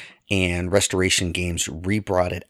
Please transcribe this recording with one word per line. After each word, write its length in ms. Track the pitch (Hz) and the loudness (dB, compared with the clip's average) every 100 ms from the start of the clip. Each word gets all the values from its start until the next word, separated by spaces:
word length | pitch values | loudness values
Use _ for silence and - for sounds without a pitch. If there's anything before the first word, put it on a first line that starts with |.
| - - - | -20 -12 -2
and 420 | 98 92 87 90 | 0 2 0 2
Restoration 600 | 98 - 95 92 - 90 | 2 2 2 2 2 0
Games 340 | 82 87 82 - | -2 -2 -4 -6
rebrought 640 | 80 87 107 101 90 90 | -6 -2 -2 0 0 0
it 140 | 87 | -2